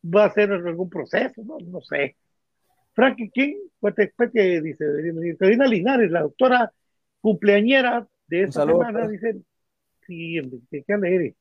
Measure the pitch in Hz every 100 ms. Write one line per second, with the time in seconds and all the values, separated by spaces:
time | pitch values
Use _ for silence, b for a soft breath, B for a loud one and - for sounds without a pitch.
0 | 170 190 202 214 208 196 175 165 180 170
1 | 135 190 254 - 220 311 175 180 - 143
2 | 139 _ _ _ _ _ _ _ _ -
3 | 262 262 220 - 277 403 392 _ 208 202
4 | 196 _ 240 240 190 175 160 - 151 147
5 | 165 165 170 165 190 233 269 214 202 269
6 | 208 170 151 - 254 254 233 _ _ _
7 | _ _ 220 196 208 202 220 269 247 240
8 | 233 _ _ 170 190 151 151 170 175 214
9 | 214 208 233 196 _ _ _ _ _ _
10 | - 170 165 165 131 127 120 147 - 208
11 | 185 185 143 -